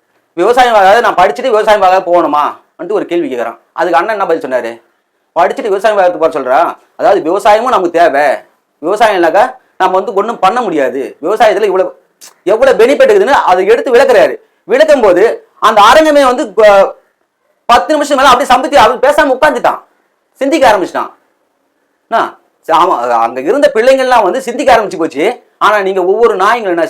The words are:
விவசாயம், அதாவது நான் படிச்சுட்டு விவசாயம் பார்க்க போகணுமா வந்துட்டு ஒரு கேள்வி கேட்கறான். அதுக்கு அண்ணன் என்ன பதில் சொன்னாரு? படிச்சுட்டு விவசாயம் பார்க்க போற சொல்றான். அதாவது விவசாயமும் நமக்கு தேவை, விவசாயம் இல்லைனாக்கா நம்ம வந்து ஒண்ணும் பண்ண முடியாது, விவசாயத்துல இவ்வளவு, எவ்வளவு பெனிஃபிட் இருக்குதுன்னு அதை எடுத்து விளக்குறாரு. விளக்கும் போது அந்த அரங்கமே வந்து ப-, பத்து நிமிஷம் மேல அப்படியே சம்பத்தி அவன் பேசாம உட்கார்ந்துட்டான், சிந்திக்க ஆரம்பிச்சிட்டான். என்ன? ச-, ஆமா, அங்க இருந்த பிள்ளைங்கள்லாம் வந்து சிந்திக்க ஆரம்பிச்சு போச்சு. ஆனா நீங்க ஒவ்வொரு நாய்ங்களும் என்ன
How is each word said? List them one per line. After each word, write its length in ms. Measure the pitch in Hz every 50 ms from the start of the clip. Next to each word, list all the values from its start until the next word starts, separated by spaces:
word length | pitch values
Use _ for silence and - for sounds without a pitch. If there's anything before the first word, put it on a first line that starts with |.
| _ _ _ _ _ _ _
விவசாயம், 400 | 165 175 214 240 254 254 240 226 208
அதாவது 240 | 190 185 202 233 240
நான் 120 | 208 175 -
படிச்சுட்டு 320 | 185 202 226 - 240 262 220
விவசாயம் 300 | 214 208 220 208 208 190
பார்க்க 240 | 185 185 190 185 175
போகணுமா 320 | 175 175 165 151 143 147 147 123 113 - _ _ _
வந்துட்டு 240 | - 160 180 214 190
ஒரு 80 | 175 -
கேள்வி 180 | 175 175 165 135
கேட்கறான். 260 | 127 120 113 113 113 - _ _ _ -
அதுக்கு 200 | 165 180 170 170
அண்ணன் 180 | 175 220 220
என்ன 100 | 202 196 175
பதில் 140 | 165 156 147
சொன்னாரு? 280 | 131 131 123 113 113 117 113 _ _ _ _ _ _ _ _ _ _ _
படிச்சுட்டு 360 | 160 175 202 - - 254 220 190
விவசாயம் 260 | 202 196 226 214 202
பார்க்க 220 | 185 180 175 156 160
போற 80 | 160 -
சொல்றான். 340 | 147 131 123 127 151 170 143 - - _ _ _
அதாவது 240 | - 135 170 196 - 143 156
விவசாயமும் 460 | 180 202 - 208 208 220 233 254 240
நமக்கு 220 | 202 185 165 165 165
தேவை, 280 | 170 156 135 139 147 143 120 104 - _ _ _ _ _ _ _ 139
விவசாயம் 340 | 165 202 214 247 220 202
இல்லைனாக்கா 280 | 185 170 160 160 196 240 254 - - _ _ _ -
நம்ம 140 | 185 185 185 190
வந்து 180 | 202 220 202 196
ஒண்ணும் 220 | 208 226 233 - 185
பண்ண 140 | 190 214 247 247
முடியாது, 360 | 196 165 147 135 127 120 139 123 107 - - 143
விவசாயத்துல 460 | 165 214 220 240 220 190 196 220 196
இவ்வளவு, 200 | 180 180 - - - - _ _ _ _ - - _ _ _ 170 208
எவ்வளவு 260 | 220 262 269 240 - 220
பெனிஃபிட் 280 | 254 277 - 262 254
இருக்குதுன்னு 300 | 208 196 196 247 285 214 156 160
அதை 160 | 180 180 190
எடுத்து 300 | 190 226 285 - 285 240
விளக்குறாரு. 400 | 240 277 269 254 196 160 135 120 - - _ _ _ _ -
விளக்கும் 360 | 208 262 311 311 294 269 220
போது 180 | 202 170 170 202 233 - - - _ _ _
அந்த 200 | - 214 220 208 202 -
அரங்கமே 360 | 254 311 311 311 294 285 277 254
வந்து 160 | 247 269 302 220 185 214
ப-, 280 | 214 208 202 196 190 139 - - _ _ _ _ _ _ _ _ _ _ _ _ _ -
பத்து 220 | 233 - - - 311
நிமிஷம் 240 | 294 302 277 294 254
மேல 120 | 269 277 247
அப்படியே 200 | 247 277 233 247
சம்பத்தி 280 | 262 269 311 285 277 220
அவன் 200 | 220 254 220 -
பேசாம 280 | 269 285 320 302 277 254
உட்கார்ந்துட்டான், 440 | 247 320 302 262 233 185 156 - - - _ _ _ _ _ _ _ _ _ _ _
சிந்திக்க 240 | 262 277 294 302 269 240
ஆரம்பிச்சிட்டான். 400 | 214 202 170 - - 131 110 - - _ _ _ _ _ _ _ _ _ _ _ _ _ _ _ _ _ _ _
என்ன? 80 | 220 220 147 - - _ _ _ _ _ _ -
ச-, 80 | 160 160
ஆமா, 160 | 170 185 - 120 120 123 120 113 113
அங்க 160 | 117 127 127
இருந்த 260 | 131 160 226 285 285 285 -
பிள்ளைங்கள்லாம் 500 | 220 226 262 269 269 262 254 254 233 -
வந்து 140 | - - 262 262
சிந்திக்க 240 | 233 226 262 277 254 247
ஆரம்பிச்சு 280 | 226 214 190 190 165 165
போச்சு. 240 | 156 - 135 160 214 247 - _ _ _ _ 170
ஆனா 120 | 196 214 208 196
நீங்க 140 | 190 196 190 180 185
ஒவ்வொரு 220 | 196 220 240 226 214
நாய்ங்களும் 380 | 185 185 208 233 247 214 190 175
என்ன 100 | 170 160